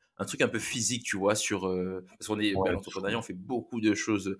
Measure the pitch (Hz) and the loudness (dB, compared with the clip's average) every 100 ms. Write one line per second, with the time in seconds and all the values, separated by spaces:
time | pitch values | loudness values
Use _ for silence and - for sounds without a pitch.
0 | _ - 95 143 123 117 - 123 117 123 | _ -8 -6 0 0 0 -4 -2 0 -2
1 | - 98 98 107 - 101 92 92 90 92 | -2 0 2 4 2 0 0 0 -2 -4
2 | 92 - 104 104 104 98 92 92 - 95 | -10 -10 -4 0 2 4 2 0 -4 -6
3 | 95 117 110 90 104 123 110 117 107 104 | -2 -2 -4 -8 -4 -4 -4 2 4 4
4 | - 107 95 95 | 2 0 0 -6